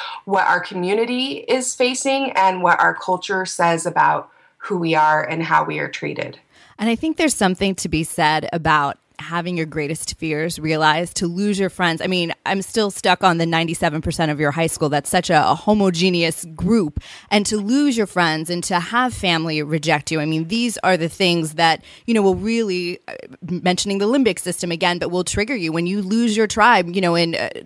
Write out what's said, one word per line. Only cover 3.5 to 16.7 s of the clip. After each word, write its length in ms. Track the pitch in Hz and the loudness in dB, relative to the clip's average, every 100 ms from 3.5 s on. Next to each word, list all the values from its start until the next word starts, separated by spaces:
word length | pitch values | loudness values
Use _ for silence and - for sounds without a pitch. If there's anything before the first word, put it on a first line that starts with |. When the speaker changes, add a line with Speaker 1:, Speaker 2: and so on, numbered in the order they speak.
| - 170 165 | 0 2 2
Speaker 1:
about 460 | 170 160 147 151 - _ _ _ | 0 2 2 2 -4 _ _ _
who 220 | - 185 | -4 -2
we 160 | 165 | 2
are 280 | 156 156 156 | 4 4 4
and 200 | - 160 | 0 -4
how 220 | 160 156 | 0 0
we 160 | 156 151 | 0 -4
are 100 | 143 | -6
treated. 480 | - 147 143 - - _ _ - - | -6 -8 -6 -8 -12 _ _ -20 -4
Speaker 2:
And 100 | 220 | -2
I 80 | 233 | 0
think 220 | 320 311 | -2 0
there's 160 | 311 | 0
something 400 | - 190 185 196 | 4 2 2 -2
to 160 | 185 180 | -2 -2
be 140 | 156 | -2
said 440 | 160 - 156 156 151 | -2 2 2 2 0
about 440 | 170 156 151 139 - _ - | -2 2 2 2 -4 _ -20
having 380 | 156 170 170 170 | -8 -6 -4 -4
your 100 | 156 | -4
greatest 520 | 151 147 165 - - | -4 -4 -6 -8 -8
fears 400 | 160 151 170 170 | -4 -2 -4 -4
realized, 580 | 156 156 156 156 175 - | -2 2 2 2 -2 -4
to 120 | 175 | -4
lose 280 | 175 208 196 | -2 -2 0
your 140 | 190 | -2
friends. 320 | - 175 165 | 0 -2 0
I 60 | 185 | -2
mean, 240 | 185 165 - | 0 -2 -4
I'm 160 | - 196 | -4 -4
still 300 | - 226 208 | -2 -2 -2
stuck 320 | - 196 180 | 0 0 2
on 160 | 185 170 | 4 2
the 80 | 165 | 2
ninety-seven 560 | 165 165 - 170 156 | 0 0 -2 -2 -2
percent 300 | 170 151 156 | -4 -2 0
of 80 | 147 | 0
your 100 | 147 | 0
high 160 | 151 160 | 0 -2
school. 220 | - 151 | 0 0
That's 200 | 147 - | 0 0
such 220 | 185 175 | 0 2
a, 200 | 160 - | 4 4
a 40 | |
homogeneous 920 | 151 - 214 196 165 185 175 165 - 165 160 | 2 2 4 4 2 2 2 0 -2 -8 -4
group. 440 | 180 | 0